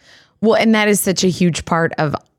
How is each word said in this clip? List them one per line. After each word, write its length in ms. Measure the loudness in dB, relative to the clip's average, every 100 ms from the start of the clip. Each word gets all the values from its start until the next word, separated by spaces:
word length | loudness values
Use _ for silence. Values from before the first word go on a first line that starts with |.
| _ -20 _ _
Well, 160 | 0 2
and 180 | 2
that 140 | 2 2
is 120 | 0
such 220 | -2 -2
a 40 | -2
huge 360 | 0 0 -2
part 280 | -4 -2 -2 -2
of 160 | -4 -4 -10